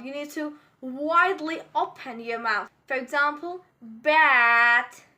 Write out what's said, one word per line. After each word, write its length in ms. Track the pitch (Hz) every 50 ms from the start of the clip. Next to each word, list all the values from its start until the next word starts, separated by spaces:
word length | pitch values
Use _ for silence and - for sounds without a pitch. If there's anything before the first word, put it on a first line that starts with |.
| 240
You 100 | 262 277
need 180 | 285 294 294
to 220 | - 320 302 302 294 - _ _ _ _
widely 760 | - 262 254 269 294 302 330 339 349 359 392 - 302 311 320 - - - _
open 440 | 294 349 359 - - - 269 240 226
your 200 | 233 233 233 233
mouth. 300 | 233 226 214 208 - - _ _ _
For 80 | _ 277
example, 680 | 262 262 247 - 285 285 294 294 294 311 349 349 370 - _ _ _
bat 1200 | - 226 220 220 - 294 302 311 320 294 269 247 240 233 233 233 233 240 240 240 247 240 - - - _ _